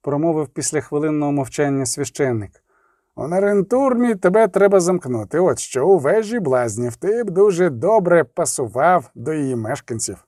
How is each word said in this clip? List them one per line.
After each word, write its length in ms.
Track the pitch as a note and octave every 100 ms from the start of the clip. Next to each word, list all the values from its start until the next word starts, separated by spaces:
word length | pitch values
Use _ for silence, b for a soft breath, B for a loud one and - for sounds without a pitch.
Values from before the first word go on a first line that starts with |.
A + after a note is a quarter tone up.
промовив 440 | - C#3+ E3 D#3 C#3+
після 320 | - C#3 D#3
хвилинного 520 | - D3 D#3 D3+ C#3+
мовчання 540 | C#3+ C3 - C#3+ C#3 B2+
священник. 640 | - C3+ - C#3 A#2 G2 _ _ _ _ _ _ -
"У 120 | -
Нарентурмі 840 | F#3 G3+ G3+ F#3 B3 C4+ A#3+ A#3+
тебе 340 | G3+ F3+ G#3 A3+
треба 320 | F#3+ G3 G3
замкнути. 580 | F3 F3+ C3 A#2+ G#2+ D#3
От 200 | F3+ B2
що, 300 | - C3 D#3
у 100 | F#3+
вежі 420 | C3+ G#3 G#3+ A#3+
блазнів 560 | D#3 B2+ A#2+ G#2 A#2+ A#2+
ти 280 | F3+ A3+
б 60 | G#3+
дуже 400 | F3 G#3 E3+ F3+
добре 540 | A#2+ E3 A3 F3 E3+
пасував 880 | D3 - D#3 - A#2+ A#2+ D#3+ F3+ C3
до 180 | A#2+ B2+
її 240 | D#3 C#3 B2
мешканців". 680 | A2 C#3+ - A#2 - F#2+